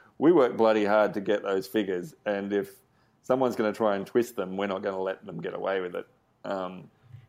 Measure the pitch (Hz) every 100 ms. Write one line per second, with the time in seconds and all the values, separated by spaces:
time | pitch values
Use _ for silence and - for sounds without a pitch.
0 | _ - 147 170 123 104 113 110 101 107
1 | 101 101 98 101 101 95 95 110 95 90
2 | 90 - 104 101 101 101 98 - _ _
3 | _ _ - 127 127 107 107 101 110 98
4 | 95 120 117 - 92 95 101 95 104 95
5 | 95 95 101 82 92 92 95 98 90 87
6 | - _ _ _ 98 95 92 92 - _
7 | _ -